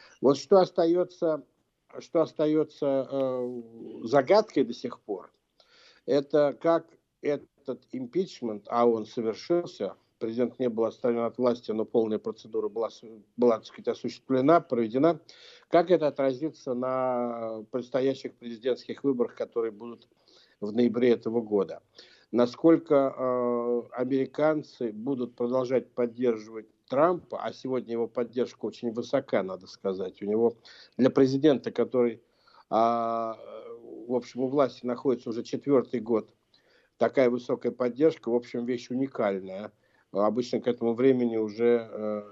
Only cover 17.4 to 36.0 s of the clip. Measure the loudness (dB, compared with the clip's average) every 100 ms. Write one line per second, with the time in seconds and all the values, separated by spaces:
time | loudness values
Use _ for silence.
17.4 | -8 -8 -8 -8 -4 0 0 -2 -8 -12
18.4 | -14 -6 -4 -4 -6 -4 -2 -2 -4 -10
19.4 | -8 -4 -6 -8 -16 -16 _ _ _ _
20.4 | _ -12 -6 0 2 2 2 2 0 -4
21.4 | 0 -2 -2 -6 _ -20 -20 _ -4 0
22.4 | 0 4 4 4 4 2 2 -2 -2 0
23.4 | 0 -2 -2 -4 -4 -6 -2 -2 -2 0
24.4 | 0 0 -6 -8 -8 -6 -6 -4 -6 -4
25.4 | -2 0 0 -2 -2 -6 -4 0 0 -2
26.4 | -6 -16 -16 _ -4 2 2 2 -6 -8
27.4 | -8 -8 -4 -4 -4 -4 -4 -4 -4 -2
28.4 | -4 -4 -10 -6 -6 -6 -2 -4 0 -2
29.4 | -2 -10 -14 -8 -6 -4 -8 -8 -2 2
30.4 | 2 0 -20 -20 -12 2 2 4 2 4
31.4 | 4 2 -2 -4 -2 2 0 -2 _ _
32.4 | _ _ -2 2 2 2 -2 -4 -6 -8
33.4 | -14 -16 -16 -18 -16 -14 -4 -4 -4 -4
34.4 | -2 2 0 -2 -8 -2 0 -2 -4 -8
35.4 | -6 -6 2 2 2 -6